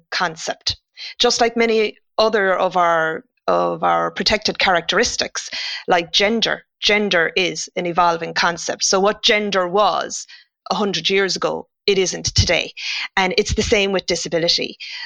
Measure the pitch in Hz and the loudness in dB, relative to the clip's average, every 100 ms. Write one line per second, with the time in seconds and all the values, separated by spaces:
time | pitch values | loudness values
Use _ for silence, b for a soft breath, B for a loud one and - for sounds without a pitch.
0 | - - 180 160 - - - - _ - | -10 -4 -4 -4 -8 -6 -6 -6 _ -18
1 | B B 240 233 233 233 233 220 214 - | B B 0 2 2 2 2 2 0 -4
2 | _ - 220 214 190 180 185 180 170 165 | _ 0 2 2 2 2 0 2 4 4
3 | 160 160 - _ - 175 175 170 175 170 | 0 -4 -10 _ -2 0 0 0 0 0
4 | 170 - 196 214 - 180 - 175 165 180 | 0 -2 0 0 -2 -2 2 2 2 0
5 | - - - - - - B B B 180 | 0 -2 -6 -8 -10 -10 B B B 0
6 | 170 - 202 226 190 151 - _ - 208 | 2 2 2 2 -2 -4 -8 _ 0 2
7 | 208 180 160 - 180 160 - - 175 170 | 2 2 2 0 -2 -2 -8 -6 -2 2
8 | 175 170 165 165 175 170 - - - 220 | 2 2 -4 -2 -2 -2 -6 -4 0 2
9 | 202 214 - 214 208 190 180 190 202 160 | 2 2 2 2 2 0 0 2 2 0
10 | - - - B B _ - 190 202 175 | -4 -8 -14 B B _ -6 -2 -2 -2
11 | 160 196 196 175 165 160 - _ - 196 | 0 0 0 -2 -4 -4 -10 _ 0 2
12 | 180 170 170 - 185 170 - - B B | 2 -2 -2 2 2 2 -2 -8 B B
13 | B - 185 190 208 - 208 214 196 196 | B -2 0 0 0 0 2 2 2 0
14 | - 170 175 165 170 170 - - B B | -2 -4 -2 -2 2 0 -2 -10 B B